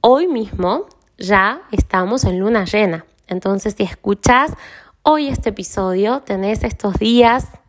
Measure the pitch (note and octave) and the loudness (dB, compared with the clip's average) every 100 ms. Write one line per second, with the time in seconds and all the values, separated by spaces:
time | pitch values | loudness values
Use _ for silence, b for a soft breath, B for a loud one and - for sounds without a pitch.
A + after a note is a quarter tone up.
0 | A#3 C4+ F4+ B3+ G#3 F#3 F3+ C4 G#4 _ | 4 4 2 -2 -6 -4 -2 -2 -6 _
1 | _ _ F3+ G3+ G3 C#4+ - G3+ - F#3 | _ _ 0 2 2 -2 -6 -4 0 -2
2 | F#3 B3+ G3+ F3+ G3 A#3 F3+ G#3+ G3+ E3 | 0 0 0 0 0 0 0 0 0 -2
3 | - _ _ F3+ G3 G3 G#3+ - G3 - | -12 _ _ -6 -2 -2 -4 -4 -6 -4
4 | - G3+ - B3 D4+ - B B B _ | -4 -2 2 2 0 -6 B B B _
5 | - D4+ C#4+ B3 A#3 G3+ F#3 - F#3+ F#3 | 0 2 0 -4 -4 -6 -8 -4 -2 0
6 | G#3 C4+ - F#3+ G3 G#3+ A#3 - G#3 F3+ | 0 -2 -4 -4 -2 -2 -4 -4 -4 0
7 | A3 A#3+ A#3 B3 - - | 2 6 6 4 -2 -16